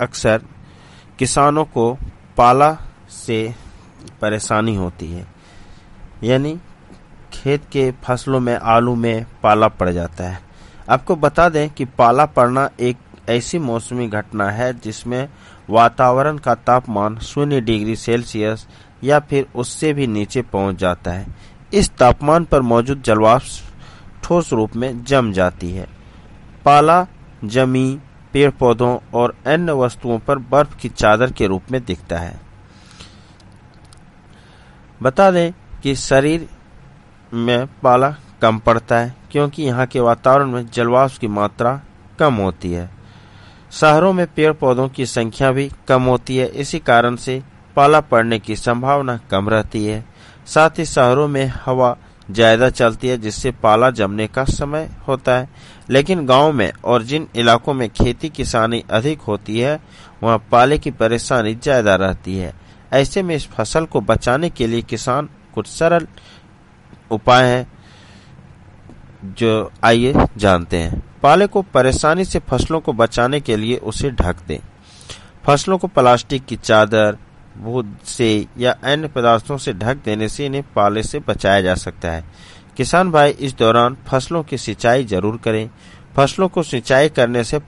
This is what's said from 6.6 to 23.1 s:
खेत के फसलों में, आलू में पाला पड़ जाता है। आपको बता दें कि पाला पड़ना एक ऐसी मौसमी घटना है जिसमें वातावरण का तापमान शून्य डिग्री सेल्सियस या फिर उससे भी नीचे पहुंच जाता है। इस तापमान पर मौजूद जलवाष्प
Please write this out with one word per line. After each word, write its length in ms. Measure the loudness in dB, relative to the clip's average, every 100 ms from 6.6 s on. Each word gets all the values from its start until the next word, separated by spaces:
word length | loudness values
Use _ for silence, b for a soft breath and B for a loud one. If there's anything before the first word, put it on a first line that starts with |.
| -16 -20 -20 -20 -20 -20 -20
खेत 300 | -10 -4 -4 -4
के 240 | -2 -2 -4
फसलों 360 | -6 -6 -2 -2
में, 140 | -2
आलू 400 | -2 2 2 2 -2
में 300 | -2 -4 -6 -2
पाला 260 | 2 4 2
पड़ 200 | 0 -2
जाता 380 | -2 -6 -8 -10
है। 120 | -12 -16 b b b b
आपको 280 | -2 0 0
बता 320 | 0 2 2
दें 200 | 2 -2
कि 140 | -4 -8
पाला 400 | 2 4 4 2
पड़ना 400 | 2 2 2 -2 -2
एक 180 | -4 -4 -12 -16 -4
ऐसी 280 | -4 -2 -6
मौसमी 480 | -4 -6 -6 -8 -6
घटना 420 | -6 -6 -4 -4
है 220 | -2 -4 -6
जिसमें 480 | -10 -12 -8 -8 -8 B B B -2
वातावरण 680 | 2 4 4 2 2 0 -2
का 160 | -2 -2
तापमान 600 | 2 0 0 -2 -4 -4
शून्य 400 | -8 -4 -2 -2
डिग्री 340 | -2 -2 -2 -6
सेल्सियस 680 | -2 -4 -4 -6 -4 -6 -12 b b b
या 160 | 0 0
फिर 260 | 0 -4 -4
उससे 380 | -8 -10 -4 -4
भी 120 | -2 -2
नीचे 340 | -4 -4 -6
पहुंच 320 | -4 -4 -4 -2
जाता 360 | -4 -4 -6
है। 440 | -10 -12 -16 -20 -20 -4
इस 180 | 0 0
तापमान 540 | 4 4 4 2 2
पर 160 | 2 0
मौजूद 400 | 2 2 0 -4
जलवाष्प 1200 | 0